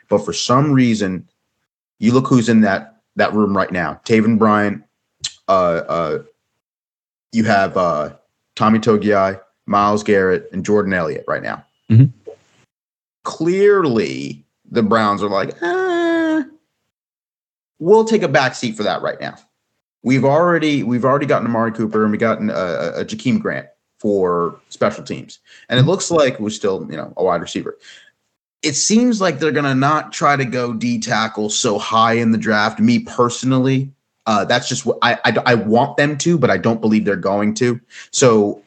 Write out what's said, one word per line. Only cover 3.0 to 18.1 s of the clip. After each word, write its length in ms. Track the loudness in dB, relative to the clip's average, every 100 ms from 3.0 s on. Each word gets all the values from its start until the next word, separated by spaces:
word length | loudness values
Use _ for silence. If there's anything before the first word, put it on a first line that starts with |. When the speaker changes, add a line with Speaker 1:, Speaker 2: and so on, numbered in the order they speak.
| _ -2
Speaker 1:
that 160 | 0
room 240 | 2 0 0
right 160 | -2
now. 280 | -2 -4 -6
Taven 340 | 0 2 4 2
Bryan, 460 | 2 2 0 -4 -12 _ _ _ -16 -10 0
uh, 40 | 2 2 -2 -4
uh, 340 | -4 -4 -6 -10 _ _ _ _ _ _ _ _ _ _
you 120 | -2
have, 320 | 2 2 0 0
uh, 340 | 0 -2 -6 -10 _ _ _
Tommy 240 | -2 2 2
Togiai, 600 | 2 2 2 2 0 -4 _ _ -2
Myles 380 | 0 2 0
Garrett, 440 | 2 2 2 0 -4
and 120 | -8
Jordan 280 | 0 0 0
Elliott 320 | -2 -4 -6 -6
right 160 | -6
now. 220 | -6 -10 -14 _ 2
Speaker 2:
Mm-hmm. 140 | 6 4 2 -20 -20 _ _ _ _ _ _ _ _
Speaker 1:
Clearly, 1200 | -14 -4 -2 4 4 4 2 0 -2 -4 -8 -12 _ _ -6
the 120 | 0
Browns 400 | 2 2 2 0
are 60 | -2
like, 240 | -2 -4 -6
"Uh, 800 | -4 -2 -2 -2 -2 -2 -2 -2 -4 _ _ _ _ _ _ _ _ _ _ _ _ -6
we'll 260 | 4 4
take 180 | 4